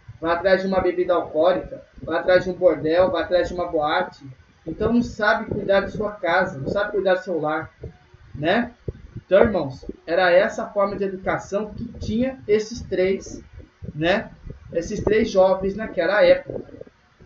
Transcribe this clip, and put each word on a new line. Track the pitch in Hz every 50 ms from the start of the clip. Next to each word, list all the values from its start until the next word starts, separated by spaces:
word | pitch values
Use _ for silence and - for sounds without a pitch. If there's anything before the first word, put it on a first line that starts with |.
| - - - -
vai | 160 165 170
atrás | 170 180 196 190 185
de | 190 190
uma | 190 185
bebida | 180 180 170 180 175 175 175
alcoólica, | 170 156 - - 156 160 180 180 160 - - - - - _ _ - -
vai | 139 160 170
atrás | - 185 180 180 180
de | 185
um | 175
bordel, | 170 180 180 156 143 147 156 160 175 185 175
vai | - 165 156
atrás | - 180 175 170 -
de | 180
uma | 180 170 170
boate. | 165 160 147 151 165 180 180 - - - 139 131 127 - - _ _ _ - 160
Então | 160 - 214 226 233
não | 240
sabe | - - - - 208 208 226 220 220 -
cuidar | - 208 190 185 196 196
de | 190 -
sua | - - 214 202
casa, | - - - 170 175 185 185 180 - 135
não | - -
sabe | - 202 208 208
cuidar | 214 202 190 190 185
do | 185 -
seu | 196 180 156
lar, | 151 151 156 156 - - _ _ - - - _ _ _ - - - - -
né? | 113 143 165 190 233 240 - - _ _ - - - - - - - -
Então, | - 180 202 233
irmãos, | 233 202 180 151 135 127 - - - - - -
era | - 165 180 185 180
essa | 175 180 208 220 214 - 220 -
forma | - 202 196 196 202 185
de | 202
educação | 185 185 185 - 196 165 - - - 185 202 220 - -
que | - - - - -
tinha | - 202 214 226 247 269 262 - -
esses | - 208 220 214 - 240 247
três, | - - 196 180 185 190 208 - - - - - - - - - - - _ _ - - -
né? | 147 156 170 190 226 226 - - - - - - - - - -
Esses | 170 165 - 214 -
três | - 196 214 226 240 -
jovens | - 190 185 190 185 185 190 196 196
naquela | 214 220 - - 185 165 170 196 208
época. | 185 175 180 - - - - - - - - - - - _ _ _ _ _ - -